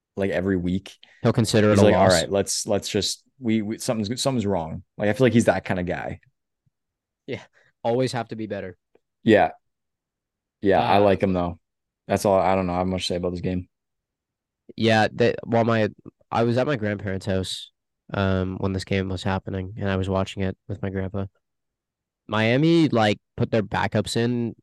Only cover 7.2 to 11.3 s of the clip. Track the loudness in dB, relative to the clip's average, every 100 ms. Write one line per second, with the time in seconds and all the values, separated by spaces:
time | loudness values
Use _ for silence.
7.2 | -14 -12 -14 _ _ _ -2 0 0 -4
8.2 | -8 -10 -8 -8 -10 -14 _ _ _ _
9.2 | 6 8 6 0 _ _ _ _ _ _
10.2 | _ _ _ _ 2 2 4 4 4 2
11.2 | 0